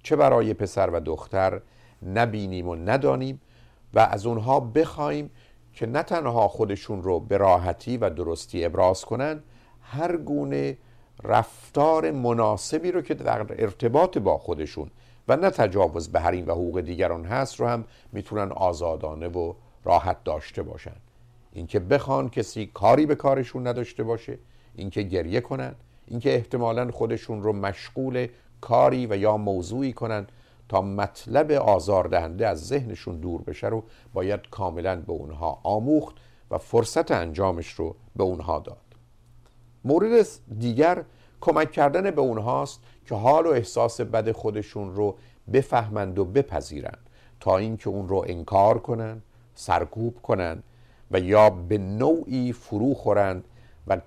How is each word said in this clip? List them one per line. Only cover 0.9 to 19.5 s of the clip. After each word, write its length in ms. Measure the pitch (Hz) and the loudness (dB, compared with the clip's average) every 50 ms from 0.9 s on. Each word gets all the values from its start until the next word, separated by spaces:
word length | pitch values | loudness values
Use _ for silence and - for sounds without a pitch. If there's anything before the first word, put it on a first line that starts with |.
و 100 | 85 82 | 2 -2
دختر، 600 | 78 78 80 78 - - - 95 95 95 92 95 - _ _ - - - - _ - 90 95 | -2 -2 -6 -6 -8 -4 0 2 2 2 0 -2 -12 _ _ -20 -20 -20 -20 _ -10 -4 0
نبینیم 540 | 110 120 117 107 107 101 92 92 90 87 87 | 0 0 0 0 -6 -6 -6 -6 -6 -6 -6
و 60 | 85 | -6
ندانیم 680 | 82 82 95 120 139 139 139 135 131 131 135 135 - _ _ _ - - - _ _ - - - | -4 -2 0 0 2 2 2 0 0 -2 -6 -8 -12 _ _ _ -20 -20 -20 _ _ -20 0 4
و 60 | 110 | 4
از 260 | 110 - - 107 101 | 6 6 4 -2 -2
اونها 340 | 117 117 110 107 123 135 143 | -4 -4 -2 0 2 2 2
بخوایم 680 | 123 113 110 151 165 160 - 160 147 151 147 147 147 143 - - - - - _ - - | 2 2 2 2 2 2 -2 -6 -4 -4 -4 -4 -8 -10 -16 -20 -20 -20 -20 _ -20 -20
که 140 | - - - | -10 -8 -6
نه 160 | 113 123 151 | -4 -2 -4
تنها 460 | 170 - 185 170 147 127 117 117 104 98 | -2 -2 -4 -2 -2 0 2 4 2 2
خودشون 540 | - - 110 101 101 - - - 107 95 | 2 0 -2 -2 -2 -6 -6 -8 -8 -6
رو 180 | 87 95 90 101 | -2 0 -2 -2
به 160 | - - 98 | 0 0 2
راحتی 600 | 98 98 95 90 87 87 90 85 - - 113 123 | 4 6 6 6 6 4 -2 -4 -4 -6 -6 -4
و 140 | 120 110 95 | -2 -2 -2
درستی 540 | 82 78 87 82 82 80 - - - 92 82 | -2 -2 -4 -4 -4 -6 -8 -8 -6 -4 -2
ابراز 400 | 85 80 92 92 92 92 - - | -2 2 4 4 4 4 2 -4
کنن، 380 | - 113 117 135 151 156 151 - - - - _ _ _ - | -6 -4 -4 -4 -4 -6 -8 -12 -20 -20 -20 _ _ _ -20
هر 340 | - - - 139 165 175 175 | -18 -12 -6 -4 -2 -2 -2
گونه 600 | 165 151 151 147 147 143 139 139 139 139 139 135 - - - - - - _ _ - 107 | -4 -4 -4 -4 -4 -2 -2 -4 -4 -4 -4 -6 -10 -16 -20 -20 -20 -20 _ _ -12 -2
رفتار 840 | 107 107 113 113 - - - - - - 143 143 160 160 160 160 160 | 2 2 2 2 0 -8 -20 -20 -6 0 2 4 4 4 2 2 -2
مناسبی 840 | 151 135 123 120 117 117 113 107 107 101 - - - 156 160 180 | -2 -2 0 0 2 2 2 2 2 -2 -4 -4 -4 -2 -2 -2
رو 100 | 175 180 | -2 -2
که 120 | 147 - 156 | -4 -4 -8
در 260 | 127 127 120 113 110 | -4 -2 -2 -2 -2
ارتباط 800 | 107 107 - - - 101 - - 120 113 117 147 180 185 - - | -4 -6 -4 -4 -4 -4 -2 -2 -2 2 4 4 4 4 2 0
با 200 | 101 92 80 71 | 2 2 2 2
خودشون 520 | - - 87 76 78 73 - 80 73 - - - - - - - _ - | 0 -6 -6 -4 -6 -8 -8 -12 -12 -12 -14 -20 -20 -20 -20 -12 _ 2
و 80 | 127 | 2
نه 140 | 151 185 196 | 4 4 0
تجاوز 580 | 185 - 117 101 90 101 92 85 - 85 80 80 | 2 2 0 2 4 4 2 4 2 -2 -6 -6
به 120 | 85 85 | -8 -2
حریم 280 | 85 85 90 90 87 80 | 0 0 0 0 -2 -2
و 20 | |
حقوق 300 | 85 85 90 87 80 92 | -2 -2 -2 -2 -2 -4
دیگران 440 | 85 - 87 80 92 85 85 85 82 | -4 -4 -2 -2 0 0 0 -4 -6
هست 360 | 85 113 135 135 123 - - | -4 -4 -4 -4 -4 -4 -4
رو 60 | 120 | -2
هم 180 | 120 120 117 113 - - - _ - | -2 -2 -4 -6 -12 -18 -20 _ -14
می‌تونن 400 | - 104 95 - 107 107 101 95 | -12 -12 -10 -6 -4 -4 -4 -4
آزادانه 760 | - - 95 90 87 76 87 82 80 78 - 76 76 78 82 87 | -2 -2 0 -2 0 -2 -4 -4 -4 -4 -6 -8 -8 -8 -8 -6
و 260 | 85 90 85 85 | -4 -4 -4 -6